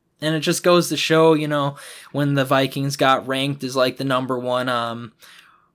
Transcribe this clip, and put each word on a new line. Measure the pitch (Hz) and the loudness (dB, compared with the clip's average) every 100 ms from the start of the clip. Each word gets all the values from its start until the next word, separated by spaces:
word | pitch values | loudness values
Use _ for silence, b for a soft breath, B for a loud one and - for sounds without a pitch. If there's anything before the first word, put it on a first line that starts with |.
| _ - | _ -8
and | 156 | -4
it | 160 | -2
just | 160 170 | -2 0
goes | 180 175 165 | 4 2 2
to | 147 | -2
show, | - 160 160 | 2 4 6
you | 156 151 | 4 0
know, | 147 139 143 B B B | -2 -2 -6 B B B
when | 139 147 | -2 0
the | 139 | 0
Vikings | 131 139 135 139 139 139 | 2 2 0 -2 -4 0
got | 135 131 127 | 2 2 0
ranked | 135 139 143 | -4 -2 -4
as, | 131 | -4
like, | 131 127 127 | 0 0 0
the | |
number | 135 127 131 127 | -2 -2 -2 -4
one, | 123 123 127 | -2 -2 -2
um, | 120 117 117 120 _ b b b b b | -2 -4 -8 -12 _ b b b b b